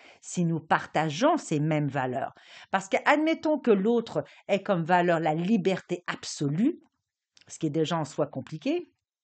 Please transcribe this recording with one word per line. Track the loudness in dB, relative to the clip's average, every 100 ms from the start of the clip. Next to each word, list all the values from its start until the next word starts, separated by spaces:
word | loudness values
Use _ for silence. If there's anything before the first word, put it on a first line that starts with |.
| -20 -20
si | -10 -2
nous | 0 0
partageons | 0 -2 0 -2 -2 2 2 2
ces | 0 -2
mêmes | 0 0 0
valeurs. | -2 -4 -4 -6 -10 -20 -20 -4
Parce | -4 0
que, | 0 4
admettons | 4 4 0 0 0
que | 4
l'autre | 4 4 0 0 -6 -6 -14 -2
ait | -2
comme | 0 -2
valeur | 4 4 4 2
la | 2 0
liberté | 2 2 2 -2 -4 -8 -6
absolue, | -10 -10 -4 -2 2 0 0 _ _ _ _ _ _ _
ce | -6
qui | -4
est |
déjà | 0 0 0
en |
soi | -4 -4 -4
compliqué, | -4 -10 -8 -4 -4 -6 _ _ _